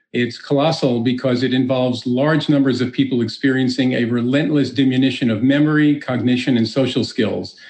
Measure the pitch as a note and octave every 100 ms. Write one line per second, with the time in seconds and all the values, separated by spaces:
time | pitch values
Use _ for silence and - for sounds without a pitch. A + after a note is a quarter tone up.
0 | _ A#2+ A#2+ - - C#3+ D#3 D#3 C#3 A#2+
1 | A2+ B2 C3 B2 B2+ B2+ B2+ C3 B2+ A#2+
2 | B2+ B2 D3+ D#3+ - C#3+ C3+ A#2 B2 -
3 | C3 A#2+ A2 - C#3 C3 B2+ B2 B2+ B2+
4 | A#2 A#2+ A#2+ C#3 E3 D3 B2 - C3 B2+
5 | C3 - A#2+ G#2 B2+ C#3+ D3+ D3+ D3+ C#3+
6 | - B2 A#2+ B2 - A#2+ G#2+ C#3 B2+ B2+
7 | G#2+ - G2+ G2 G2 - -